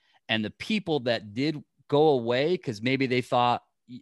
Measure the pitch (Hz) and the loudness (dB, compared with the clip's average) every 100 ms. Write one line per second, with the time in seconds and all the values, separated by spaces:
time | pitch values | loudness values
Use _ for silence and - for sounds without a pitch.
0 | _ _ - 110 107 - - 214 - 147 | _ _ -4 -2 -4 -8 -6 -4 -2 -2
1 | 120 113 107 104 147 147 - _ - 143 | -2 -4 -4 -4 -4 -4 -10 _ 0 4
2 | 160 135 117 123 151 185 - 104 120 135 | 4 4 2 0 0 -2 -4 -6 -2 0
3 | 131 127 120 123 120 117 - _ - 123 | 0 -2 0 2 2 0 -4 _ -20 -16